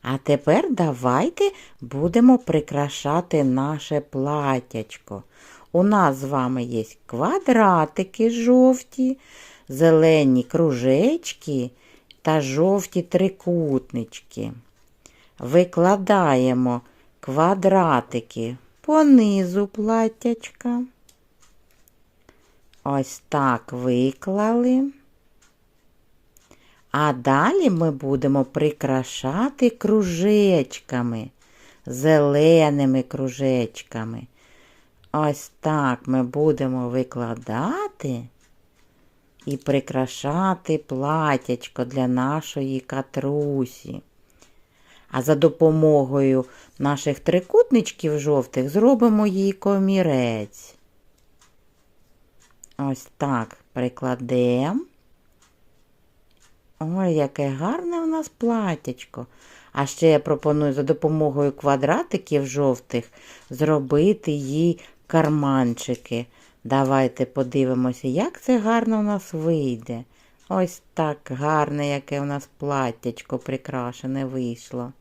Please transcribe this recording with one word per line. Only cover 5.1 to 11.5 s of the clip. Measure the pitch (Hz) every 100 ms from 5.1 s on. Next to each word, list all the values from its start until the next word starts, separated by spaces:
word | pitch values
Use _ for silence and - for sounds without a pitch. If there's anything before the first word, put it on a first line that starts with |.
| 101 - _ - - -
У | 170
нас | 202 208 165 135
з |
вами | 135 139 127 131
є | 120 117 110 - -
квадратики | 120 170 381 330 240 202 175 156 - 190 - 226
жовті, | 233 233 254 254 254 - - 254 262 _ - - - -
зелені | 131 165 160 160 160 139 127
кружечки | 120 160 165 127 127 135 226 330 - - -